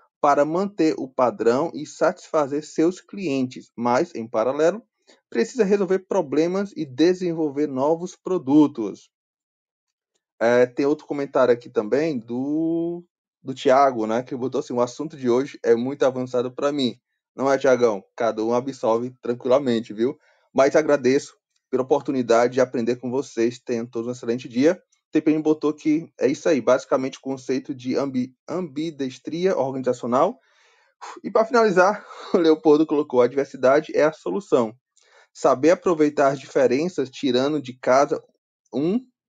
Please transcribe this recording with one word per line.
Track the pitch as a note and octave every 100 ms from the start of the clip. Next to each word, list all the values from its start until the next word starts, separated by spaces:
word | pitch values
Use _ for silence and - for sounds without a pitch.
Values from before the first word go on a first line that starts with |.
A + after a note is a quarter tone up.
| _ _
para | D3 C#3+
manter | D3 E3+ G3+ G3+ D#3+ -
o | C3
padrão | - B2 G#2 A2+ B2 E3
e | C3
satisfazer | D3 - D#3+ F#3+ - D#3+ C#3 C#3+
seus | D3+ - D#3+ F3+
clientes, | _ G3+ F3+ C3+ B2+ - - -
mas, | A#2+ B2 A2+
em | - A2+
paralelo, | A2+ A#2 C#3+ D#3+ G3+ - _ _ _ _
precisa | A#3+ A3+ C4
resolver | G3 G3+ F3+ F#3+ F#3+
problemas | G3 D3+ C#3+ E3 F#3+ G3+ -
e | D3+
desenvolver | B2 E3 F3+ F3+ E3 D#3 C3+ D3
novos | C3 C#3+ E3 F3 -
produtos." | - F#3 C3 D3 C#3+ B2 G2+ G2 _ _ _ _ _ _ _ _ _ _ _ _ _ _
É, | A2+ B2
tem | B2+ B2+ C#3+
outro | D3+ -
comentário | D3 C#3 D3 B2+
aqui | A#2+ -
também | - G#2+ B2+ E3 C3+
do, | A2+ A#2+ C3+ D3+ E3 E3 E3+ F3 E3+ _ _ _
do | C3+
Thiago, | C3 C#3+ C3 C#3 B2 G#2+
né, | A2+
que | B2+
botou | C3 B2+ B2+
assim: | -
"O | B2
assunto | A#2+ - D3 D3+
de | B2+
hoje | A#2+ C#3 -
é | -
muito | A#2 B2+ C#3
avançado | C#3 B2+ B2+ B2 B2
pra | B2+ C#3+
mim." | D3 B2 G#2 _ _ _ -
Não | C3+
é, | C3+
Thiagão? | C3+ B2 A#2+ G2+ - -
Cada | A#2 G#2+
um | A2
absorve | A#2+ C3+ C3 A#2 A2+ B2 B2+
tranquilamente, | A#2+ A#2+ B2+ C3 C#3 A#2 A#2
viu? | G#2+ A#2+ C#3+ _ _ _
Mas | B2+ C#3
agradeço | D#3+ D#3 D3 B2+ C#3 - _ _ _ _
pela | B2+
oportunidade | B2+ D3 C#3 C3+ A#2 A#2 A#2+
de | B2+
aprender | B2+ B2+ A2+ B2
com | B2+
vocês. | B2+ C3+ - A#2 A#2+
Tenham | - A#2+ A#2
todos | A#2 A#2
um |
excelente | B2 A#2+ A#2+ -
dia. | A#2 D3
O | F#3+ _ _ _
T | D#3
P | D#3
M | D#3
botou | D#3 D#3 D3
que | D3+ D#3 D3+ E3 -
é | C3
isso | D3+ -
aí, | C#3+
basicamente | A2 C3 - C#3 C3 -
o |
conceito | C3+ C3 - C3 B2+
de | C3 B2+ B2+
ambi-, | C#3 C3 B2 _ -
ambidestria | E3 F3+ C3+ E3 C#3+ C3+ B2+ - E3 F#3 -
organizacional. | C3+ C3+ C3 B2 B2+ B2 F3 B3+ _ _ _ _ _ _ - -
E | A#3+
pra | G#3+
finalizar, | A3 A#3+ A3 F3 F#3 G#3 - -
<laughs> | -
o | G3+
Leopoldo | D#3+ D#3 D#3+ D3
colocou: | D#3 D3 D3 B2
"A | B2
diversidade | C#3 - - B2+ C#3+ D#3+
é | -
a | D3+
solução. | D#3 - F#3+ G3 C#3+ A2 B2 _ _ _ _ _
Saber | - D#3 B2+ D3+
aproveitar | F#3 F#3+ D#3+ D3 D3 C#3
as | C#3
diferenças, | - C#3+ B2+ B2+ F3 E3 B2+
tirando | - C#3 B2 C#3 D3+
de | B2+
cada | B2+ - B2+ D3 D3 - _ _ _ _
um | A#2+ D#3+ A3+ B3+ _